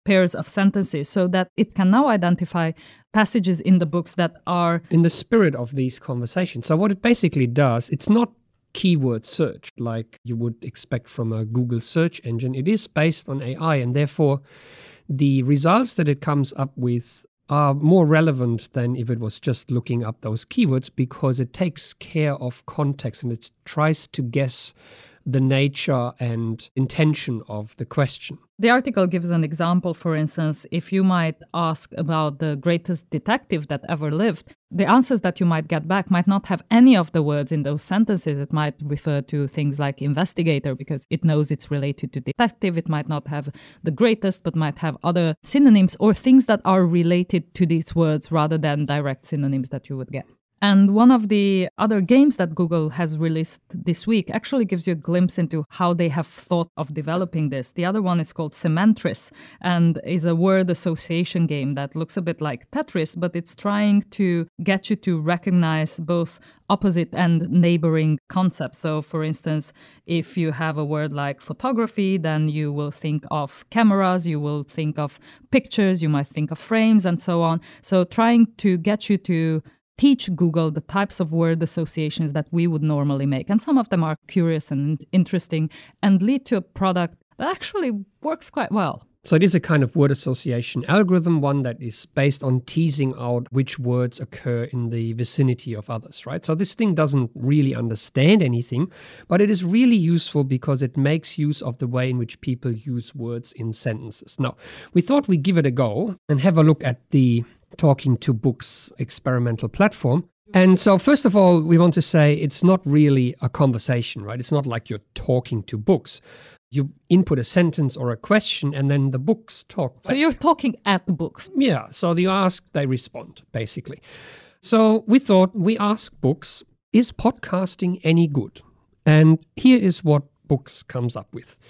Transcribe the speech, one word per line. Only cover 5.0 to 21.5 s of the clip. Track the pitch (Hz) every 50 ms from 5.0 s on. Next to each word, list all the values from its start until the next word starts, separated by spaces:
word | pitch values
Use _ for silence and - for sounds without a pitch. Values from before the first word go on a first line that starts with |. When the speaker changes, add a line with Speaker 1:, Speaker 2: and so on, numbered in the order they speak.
Speaker 2:
the | 170 170
spirit | - - - - 233 226 196 160 139
of | 120 120 117 143
these | 135 131 127 123 -
conversations. | - - 131 123 120 113 - 185 185 - - 120 -
So | - 156 160
what | 202 214
it | 202 190
basically | - 233 240 - - 165 - 143 127 120
does, | 120 143 143 127 117 120 120 -
it's | 156 139 - -
not | 208 233 240 - _ _ _ _ _ _ _ _ -
keyword | - - 185 175 151 131 127 117 113 -
search | - - - 160 117 - - - - - -
like | 120 117 113 113 113 - - _ -
you | 120 120 113
would | 117 120 117 - -
expect | 139 - - - - 139 117 - -
from | - - 117 113 110
a | 110 113
Google | 110 113 123 123 120 120 117
search | - - - 165 165 170 170 - -
engine. | 120 117 113 131 127 131
It | 135 139 180
is | 220 208 - -
based | _ 156 151 165 151 - - -
on | 135 139 135
A | 123 131 -
I, | 160 165 156
and | 139 123 120 127
therefore | 143 147 139 - - 156 143 139 139 - _ - - - - - - - - - _ _ -
the | 147 131 147 139 135 135 123
results | 131 147 139 139 165 185 233 262 226 -
that | - 165 147
it | 143 139
comes | - 160 147 143 135 131 -
up | - 135 135 - 143
with | 123 123 120 120 123 - - - - _ _ _ _ -
are | 139 147 147 143 139
more | 143 151 156 185 190 165
relevant | 147 160 156 160 160 139 127 127 120 117 110 - -
than | - 131 120 120 127
if | 123 117 120
it | 120 113
was | 117 107 - -
just | - 143 120 - - -
looking | 123 120 117 - 120 120 117
up | 107 113 -
those | - 110 110 113 -
keywords, | - - - 233 151 131 131 - - -
because | - 131 123 - - - 135 127 131
it | 127 123